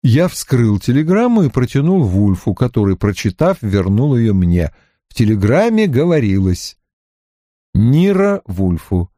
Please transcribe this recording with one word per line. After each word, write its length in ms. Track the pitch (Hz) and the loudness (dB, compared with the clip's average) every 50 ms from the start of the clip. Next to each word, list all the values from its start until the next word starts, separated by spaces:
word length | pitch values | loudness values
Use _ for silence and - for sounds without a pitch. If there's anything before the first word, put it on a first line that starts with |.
| - | 2
Я 260 | 135 110 143 175 180 | 2 2 2 2 0
вскрыл 500 | - - - - - 123 120 110 104 98 | -4 -8 -6 -2 0 0 2 0 0 -2
телеграмму 640 | - - 120 139 156 160 185 208 233 247 233 220 185 | -2 -2 -2 0 0 0 0 0 0 0 2 2 0
и 40 | 131 | 0
протянул 560 | - 135 123 - - 135 143 165 190 190 147 | 0 -2 -4 -2 -2 -2 0 0 0 0 0
Вульфу, 500 | 101 90 98 104 101 95 87 - - 95 | 0 0 0 2 0 0 -2 -2 -6 -2
который, 420 | - 131 123 - 117 104 98 95 | -2 -4 -2 0 0 0 0 0
прочитав, 600 | - - 104 101 - - 107 - _ 151 180 196 - - | 0 -2 -4 -4 -2 -4 -6 -2 _ -2 -2 -2 -2 -4
вернул 540 | 104 95 101 92 95 98 107 131 147 135 | -2 -2 0 0 0 0 0 0 0 0
ее 180 | 120 117 110 101 | 0 2 2 2
мне. 380 | 95 90 87 87 87 85 - - _ _ _ _ _ _ _ | 2 2 2 2 0 0 -2 -6 _ _ _ _ _ _ _
В 60 | - | -4
телеграмме 720 | - 117 104 110 101 95 104 123 170 214 233 226 214 220 | -2 0 0 0 0 0 2 2 2 2 2 0 0 0
говорилось: 920 | 190 131 120 151 180 170 156 123 104 95 98 95 95 92 - - - - _ _ _ _ _ _ _ _ _ _ _ _ _ _ _ _ _ _ _ _ | 0 0 0 0 2 0 0 0 0 0 0 0 0 -2 -2 -6 -16 -18 _ _ _ _ _ _ _ _ _ _ _ _ _ _ _ _ _ _ _ _
«Нира 680 | - 104 117 135 156 180 196 202 185 196 202 202 196 _ | 0 0 2 2 2 2 2 0 0 0 -2 -2 -4 _
Вульфу 680 | - 95 87 98 92 87 82 - - 101 90 87 - _ | -10 -6 -4 -2 -2 -2 -4 -6 -4 -4 -4 -4 -6 _